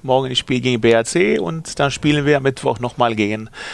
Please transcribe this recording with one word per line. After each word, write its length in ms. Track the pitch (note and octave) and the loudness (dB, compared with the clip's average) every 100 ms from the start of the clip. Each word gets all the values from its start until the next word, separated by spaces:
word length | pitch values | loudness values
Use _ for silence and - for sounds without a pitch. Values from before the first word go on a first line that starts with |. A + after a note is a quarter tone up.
morgen 280 | B2+ C3 C3 | 0 0 0
ein 60 | B2+ | -4
Spiel 240 | - B2+ | -2 -2
gegen 200 | B2+ A#2+ | 0 2
B 140 | A#2 | 4
A 100 | A2+ | 4
C 340 | A2+ F3 G3+ A3 | 2 0 2 0
und 400 | F3 D#3+ D#3 - | -2 -6 -8 -2
dann 120 | C#3+ | -2
spielen 340 | - D3+ D3 | 0 0 2
wir 140 | C#3+ D3 | 2 2
am 60 | |
Mittwoch 340 | C3+ B2 C3+ A2+ | 0 -2 -2 -2
nochmal 360 | A#2+ - A#2+ | -4 0 0
gegen 360 | A2 G#2 G#2+ A2 - - | 2 0 -2 -8 -14 -14